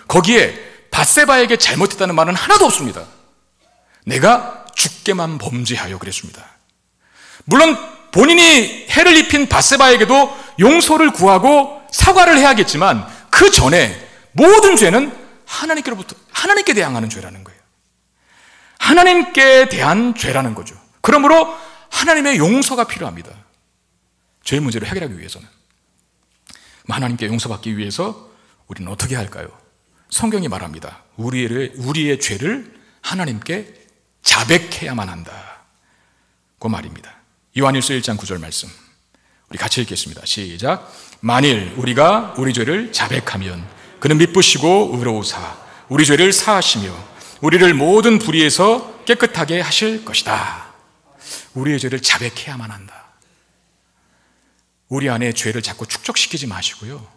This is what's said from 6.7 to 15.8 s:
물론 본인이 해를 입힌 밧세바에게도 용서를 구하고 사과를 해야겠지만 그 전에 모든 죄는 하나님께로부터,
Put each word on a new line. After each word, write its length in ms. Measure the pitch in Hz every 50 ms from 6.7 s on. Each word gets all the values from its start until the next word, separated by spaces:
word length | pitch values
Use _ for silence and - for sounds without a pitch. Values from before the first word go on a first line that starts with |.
| _ _ _ _ _ _ _ _ _ _ - - - - _
물론 320 | - 180 269 320 320 294 - - - - - - _
본인이 760 | - 175 240 302 339 349 339 330 311 262 214 - - - - -
해를 260 | - 285 339 359 330
입힌 320 | 320 302 - - 294 285
밧세바에게도 880 | - - - - - 277 269 269 262 247 226 220 185 254 277 277 269 - - - - - -
용서를 520 | 180 247 311 339 - - 311 311 320 302
구하고 680 | - - - 196 190 185 180 269 294 285 277 277 - - - -
사과를 460 | - - - 370 370 381 349 349 330
해야겠지만 720 | 277 269 277 269 208 185 - - 147 180 196 143 110 95 - - - - _
그 220 | - - 370 403
전에 580 | - - - 127 160 175 139 107 87 - - - - - _ _ -
모든 420 | 139 269 359 415 440 427 392 370
죄는 400 | 247 220 170 180 240 277 294 - - - - - _ _
하나님께로부터, 680 | - - - - 320 320 311